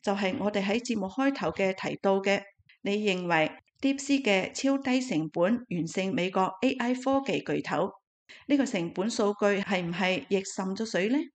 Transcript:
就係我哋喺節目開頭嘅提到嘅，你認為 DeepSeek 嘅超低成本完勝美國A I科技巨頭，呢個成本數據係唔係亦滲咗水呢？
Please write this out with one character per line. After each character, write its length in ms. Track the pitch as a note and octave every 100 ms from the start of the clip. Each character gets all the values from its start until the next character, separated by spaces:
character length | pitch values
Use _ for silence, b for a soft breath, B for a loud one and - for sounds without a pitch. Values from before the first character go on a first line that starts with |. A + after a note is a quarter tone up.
就 120 | -
係 220 | G3 G3 F3
我 140 | G3
哋 100 | G#3
喺 160 | G3 A#3
節 200 | B3 A3+
目 80 | F#3+
開 280 | A3 C4+
頭 160 | C#4 E3+
嘅 200 | E3+ F#3+
提 240 | F#3+ F3 -
到 180 | G3 G3
嘅， 220 | G3 G3 G3+ _ _ b
你 100 | F#3+ G#3
認 280 | G#3+ F3+ F3+
為 240 | E3 D#3 - _ _
DeepSeek 420 | C4+ C4+ - C#4
嘅 300 | B3+ G3 F#3
超 240 | - C4+ C#4
低 240 | C4 B3+
成 260 | B3+ E3 D#3
本 140 | E3+ F3
完 320 | A#3+ - F3 E3
勝 260 | F#3+ F#3+
美 180 | E3+ F3+
國 220 | F#3 F#3 -
A 120 | B3+
I 220 | B3+ A#3+
科 280 | B3+ C4 C4+
技 180 | C#4 D3
巨 200 | - D3
頭， 260 | D3 D3 F#3+ - _ _ _ B B
呢 80 | C#4
個 100 | A#3
成 260 | G3 E3+
本 160 | - G3+
數 240 | A#3 G#3
據 140 | G#3 G#3 G3+
係 180 | F#3 F#3+
唔 100 | E3+
係 320 | F3 F#3 F#3 -
亦 100 | G3
滲 360 | F#3+ - F#3+ F#3+
咗 80 |
水 240 | A3 A3+ G3+
呢？ 100 | C#4 E4